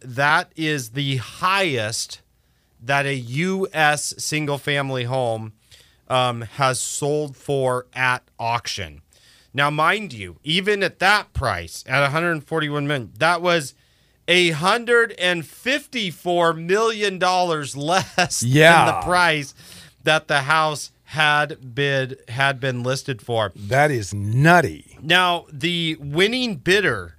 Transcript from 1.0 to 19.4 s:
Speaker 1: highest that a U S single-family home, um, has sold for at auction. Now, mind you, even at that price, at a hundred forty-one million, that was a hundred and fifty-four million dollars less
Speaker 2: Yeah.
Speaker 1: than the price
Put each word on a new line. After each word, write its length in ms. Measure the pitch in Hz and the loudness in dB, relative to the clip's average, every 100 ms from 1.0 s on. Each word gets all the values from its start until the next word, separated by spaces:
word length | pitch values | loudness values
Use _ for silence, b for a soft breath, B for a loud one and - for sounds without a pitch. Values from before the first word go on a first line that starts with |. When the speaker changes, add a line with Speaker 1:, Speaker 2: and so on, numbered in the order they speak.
| 139 131 | -4 -4
Speaker 1:
highest 1000 | 104 - 180 196 185 123 107 113 - - _ _ _ _ _ _ | -6 -6 -2 0 0 0 -4 -6 -10 -14 _ _ _ _ _ _
that 240 | 117 139 139 | -2 -2 0
a 80 | |
U 540 | 135 120 135 180 190 190 | -4 -6 -4 -2 -2 -4
S 420 | 151 151 147 - - | 2 2 2 -4 -8
single-family 840 | - 151 147 143 - 143 139 131 | -6 -4 -2 -4 -2 -2 -2 -4
home, 480 | 120 131 120 113 110 - b b b b b | -4 -2 -2 -4 -8 -16 b b b b b
um, 320 | 127 127 117 | 0 0 -2
has 380 | 113 - 135 123 | -8 -2 0 0
sold 560 | - - 143 151 147 135 | -4 -4 -2 -2 -4 -8
for 500 | - 139 131 123 - | -4 -2 0 -2 -6
at 300 | 127 127 123 _ - | -2 0 0 _ -8
auction. 600 | 113 117 - - 82 73 _ b b b b | -4 -4 -6 -10 -10 -14 _ b b b b
Now, 160 | 135 143 | -2 -2
mind 420 | 151 160 208 196 | 2 0 0 -4
you, 260 | 117 90 82 | -12 -14 -12
even 400 | 147 175 196 202 | -4 -2 0 0
at 160 | 185 - | -2 0
that 340 | 185 208 - | 2 2 0
price, 520 | - 127 90 85 - - | -6 -4 -4 -6 -14 -4
at 160 | 131 | 0
a 80 | 139 | 0
hundred 320 | 156 170 160 | 0 -2 -4
forty-one 460 | - 160 151 147 143 | -4 -4 -4 -4 -4
million, 240 | 143 104 107 | -4 -6 -2
that 220 | 160 175 | 0 2
was 340 | 180 170 135 - _ _ _ _ - | 0 0 -2 -12 _ _ _ _ 0
a 240 | 180 175 | 2 2
hundred 600 | 151 180 233 233 233 226 | 2 0 0 2 2 0
and 340 | - 180 175 147 | -2 -2 -2 -6
fifty-four 1040 | - 240 285 - 247 190 143 180 175 165 | -8 -4 -4 -4 -8 -6 -6 -2 0 0
million 680 | 160 170 202 226 220 208 185 | 0 0 0 0 0 -4 0
dollars 580 | 180 185 180 156 135 135 | 0 2 0 -2 -6 -6
less 680 | 147 185 131 - 175 - | 0 0 0 -2 -2 -2
Speaker 2:
Yeah. 420 | 120 143 160 165 | 2 8 10 10
Speaker 1:
than 100 | 117 | 6
the 120 | 87 160 | 2 0
price 480 | 180 170 151 | 2 2 2